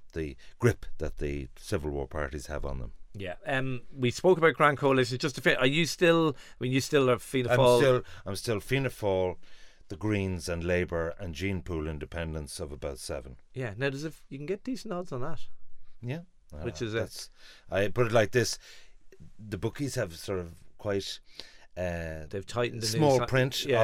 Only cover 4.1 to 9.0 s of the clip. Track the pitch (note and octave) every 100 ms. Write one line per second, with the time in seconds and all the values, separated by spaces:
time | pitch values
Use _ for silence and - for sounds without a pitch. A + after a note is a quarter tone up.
4.1 | - F3+ F3 D#3+ C#3 D3 C#3 C#3+ C3+ A#2+
5.1 | B2+ D#3 - E3+ C#3+ C3 D3 D#3+ - F3
6.1 | E3 D#3+ - - - B2+ C3+ - D3 C3
7.1 | A#2+ - C3+ A#2+ B2 B2+ B2 C3+ B2 -
8.1 | - - G2 - G#2 - C3 C3+ -